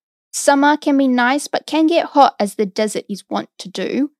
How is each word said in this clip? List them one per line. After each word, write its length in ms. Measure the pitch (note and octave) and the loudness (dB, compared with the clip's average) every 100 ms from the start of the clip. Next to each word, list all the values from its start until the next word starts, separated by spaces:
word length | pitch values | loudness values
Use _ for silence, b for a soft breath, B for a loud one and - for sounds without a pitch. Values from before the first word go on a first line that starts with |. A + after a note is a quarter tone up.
| _ _ _ | _ _ _
Summer 460 | - - C#4 C#4+ D4+ | -2 2 4 4 2
can 200 | D4+ C#4 | 0 2
be 100 | C4+ | 2
nice, 400 | B3 A#3+ C#4+ - | 2 0 -2 -4
but 180 | - - | -8 -4
can 200 | D4+ D#4+ | 0 2
get 200 | E4+ - | 2 0
hot 280 | C#4+ C4 - | 4 4 2
as 160 | G3+ - | -4 -4
the 100 | G3+ | -4
desert 400 | G#3 G#3+ - - | -2 -4 -4 -10
is 140 | G3+ - | -12 -8
wont 200 | G3+ - - | -10 -10 -14
to 100 | F3+ | -14
do. 420 | F#3+ F3+ A#3 C#4+ | -10 -4 -4 -4